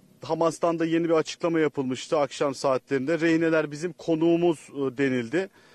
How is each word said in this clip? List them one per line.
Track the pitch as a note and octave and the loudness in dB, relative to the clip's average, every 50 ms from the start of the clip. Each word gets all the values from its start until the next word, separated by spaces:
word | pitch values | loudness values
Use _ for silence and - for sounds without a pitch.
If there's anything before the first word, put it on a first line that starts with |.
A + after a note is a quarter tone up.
| - _ _ _ | -20 _ _ _
Hamas'tan | - - D#3+ D#3+ E3 D#3+ E3 - F3+ E3+ E3+ D#3+ | -8 -4 0 0 2 0 0 0 0 0 0 0
da | E3 | 0
yeni | E3 D#3+ E3 E3+ | 0 0 0 2
bir | E3 E3 | 2 2
açıklama | D#3 D3+ - - - F3 E3+ E3 D#3+ | 2 0 -2 -4 -4 -2 0 2 2
yapılmıştı | D#3 C#3+ - D3 C3 B2+ B2+ - - - E3 D3+ | 0 0 0 -2 -4 -4 -4 -6 -4 -2 0 0
akşam | C#3+ - - - D#3 C#3+ C3+ | 0 -2 -2 -2 -2 -2 -2
saatlerinde. | - - C#3 C3 B2+ - - C#3 C3 B2+ D3+ E3+ D3+ | -2 0 0 0 0 -2 -2 -4 -2 0 -2 0 0
"Rehineler | E3 E3 D#3+ E3 E3 E3 D#3+ D#3 D3+ D3 | 2 2 2 2 2 2 2 2 0 -2
bizim | D3 D3 F3 F3 | -6 -8 -10 -10
konuğumuz", | - - - E3+ E3 D#3 E3 E3+ E3+ E3+ E3+ F3 D#3 - - - | -10 -6 -4 -2 0 2 2 2 4 4 2 2 0 -2 -6 -12
e, | - C#3+ C#3 C3 A#2 C#3 | -6 -4 -4 -2 0 0
denildi. | C#3 C3 C3 B2 A#2 A2+ C#3 F3+ F#3+ - _ _ - - | 0 0 0 -2 -2 -2 -2 -4 -4 -4 _ _ -20 -20